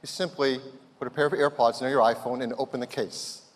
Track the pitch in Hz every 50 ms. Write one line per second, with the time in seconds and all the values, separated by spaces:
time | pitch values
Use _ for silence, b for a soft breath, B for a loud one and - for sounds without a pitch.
0 | - - - - 185 170 - - 139 135 131 127 131 135 - - - _ _ _
1 | 139 123 - 151 147 147 - - 143 147 143 - 120 117 117 - 127 131 139 135
2 | 113 117 117 117 - 127 123 123 131 113 - - 135 - - 127 123 120 - -
3 | 110 85 - - - - - - - _ _